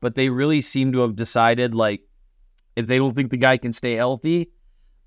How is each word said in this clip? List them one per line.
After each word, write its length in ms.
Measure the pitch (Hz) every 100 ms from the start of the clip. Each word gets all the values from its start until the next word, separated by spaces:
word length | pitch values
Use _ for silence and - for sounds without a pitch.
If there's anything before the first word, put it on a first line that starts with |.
but 140 | 123
they 160 | 120 131
really 300 | 123 147 151
seem 300 | - 135 131
to 80 | 127
have 160 | 120 104
decided, 580 | 113 120 113 120 123
like, 280 | 113 110 104 _ _ _ _ _ _ _ -
if 100 | 113
they 120 | 127
don't 160 | 135
think 160 | 123 131
the 60 | 127
guy 200 | 131 131
can 160 | 120
stay 200 | 113 123
healthy, 580 | 113 123 131 156 170 165 _ _ _ _ _